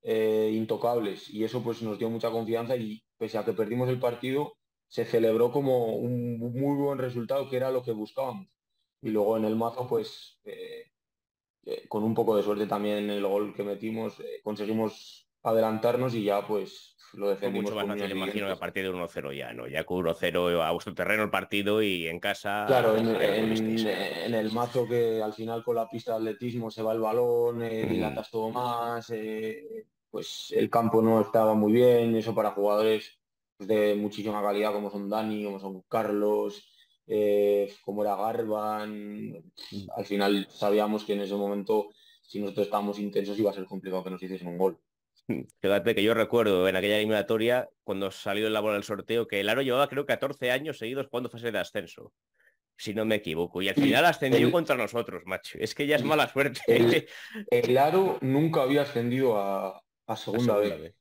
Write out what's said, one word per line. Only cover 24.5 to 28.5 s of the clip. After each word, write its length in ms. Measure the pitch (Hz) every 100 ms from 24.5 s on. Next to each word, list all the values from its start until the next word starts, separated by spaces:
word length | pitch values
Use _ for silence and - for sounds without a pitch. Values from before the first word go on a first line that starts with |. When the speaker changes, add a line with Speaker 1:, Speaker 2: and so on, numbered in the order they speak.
Speaker 1:
Mazo, 360 | 113 120 131 120
que 340 | 120 117 110
al 100 | 107
final 300 | 107 113 117
con 120 | 117 117
la 100 | 113
pista 220 | 117 -
de 40 | 113
atletismo 520 | 110 104 123 120 113
se 120 | 110
va 100 | 110
el 60 | 113
balón, 640 | 110 113 123 120 120 117
eh, 220 | 117 113 110
Speaker 2:
Mm. 40 |
Speaker 1:
dilatas 400 | 110 107 107 110
todo 180 | 117
más, 600 | 110